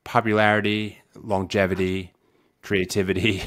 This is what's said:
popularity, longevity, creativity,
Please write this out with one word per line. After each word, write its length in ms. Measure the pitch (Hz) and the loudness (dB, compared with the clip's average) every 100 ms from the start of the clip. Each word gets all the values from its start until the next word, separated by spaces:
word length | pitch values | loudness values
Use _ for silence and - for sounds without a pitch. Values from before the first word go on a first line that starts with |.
popularity, 1000 | - 120 110 107 107 107 104 107 104 - _ | -2 0 2 4 4 4 2 -2 -4 -12 _
longevity, 960 | - 117 95 92 104 95 92 92 95 92 _ _ _ _ _ | -16 -4 -2 0 0 0 0 -2 -2 -8 _ _ _ _ _
creativity, 840 | - 101 92 104 95 92 110 78 | -4 -2 0 -2 -2 0 0 -2